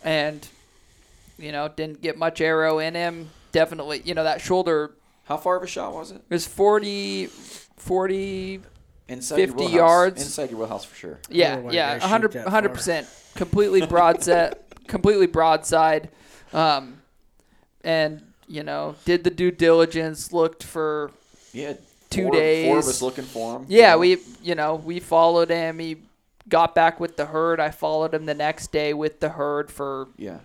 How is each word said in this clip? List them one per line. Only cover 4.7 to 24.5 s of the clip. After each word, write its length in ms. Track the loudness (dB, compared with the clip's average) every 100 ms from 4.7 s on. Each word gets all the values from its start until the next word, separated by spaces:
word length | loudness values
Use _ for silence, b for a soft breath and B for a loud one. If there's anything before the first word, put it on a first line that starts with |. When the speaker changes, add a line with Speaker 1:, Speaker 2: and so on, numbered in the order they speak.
| 0 -2 _ _ _ _
Speaker 2:
How 100 | -6
far 200 | -2 -2
of 60 |
a 40 | -4
shot 260 | -10 -10
was 160 | -10 -16
it? 60 | -20
Speaker 1:
It 180 | _
was 120 | -6 -6
forty, 800 | 2 4 4 0 -6 -6 -6 -8 -12 B B B _
forty, 840 | -4 -2 -2 -4 -6 -8 -10 -12 -16 _ _ _ _
Speaker 2:
Inside 300 | -12 -4 0
your 80 | 0
Speaker 1:
fifty 140 | 0 0
Speaker 2:
wheelhouse. 80 | 4
Speaker 1:
yards. 460 | 6 6 4 0
Speaker 2:
Inside 280 | -10 -6 -8
your 80 | -6
wheelhouse 240 | -8 -8
for 100 | -12 -18
sure. 220 | -16 -16 -6
Speaker 1:
Yeah, 160 | 0 2
Speaker 3:
I 40 |
don't 80 | 0
know 60 | -4
why 40 |
Speaker 1:
yeah, 140 | -2 -2
Speaker 3:
you 60 |
guys 80 | -2
shoot 40 | 0
Speaker 1:
a 20 |
hundred, 240 | 0 0
Speaker 3:
that 160 | -4 -2
Speaker 1:
hundred 200 | 0 0
Speaker 3:
far. 40 | -4
Speaker 1:
percent, 300 | -4 -4 -6 -18 _ -10
completely 500 | -4 0 4 2 2
broad 360 | 4 4 4
set, 400 | 2 2 2 -2 -18 -20
<laughs> 120 | -10
completely 380 | -2 2 4 4
broadside, 840 | 4 4 2 2 2 4 2 -4 b b b b
um, 480 | 0 2 0 -4 -20 _ _ _ _ _ _ _ _
and, 380 | -2 0 0 -4 -20 _ _
you 140 | -12
know, 320 | -8 -8 -8 -10
did 180 | 0 0
the 60 | 0
due 200 | 0 -2
diligence, 800 | 2 4 6 6 2 -6 -8 -6
looked 300 | 0 0 -2
for 460 | -14 -6 -6 -4 -8 _ _ _ _
Speaker 2:
Yeah, 220 | -12 -10 -12 _ _ _
Speaker 1:
two 140 | -4
Speaker 2:
four, 80 | 0
Speaker 1:
days. 340 | 2 2 2 2
Speaker 2:
four 100 | 2
of 80 | 0
us 140 | -2
looking 220 | -4 -8
for 320 | -12 -8 -8 -8
him, 100 | 2
Speaker 1:
Yeah, 200 | 8 8
Speaker 2:
you 40 |
know? 60 | 8
Speaker 1:
we, 180 | 4 2 -2 -16
you 120 | -6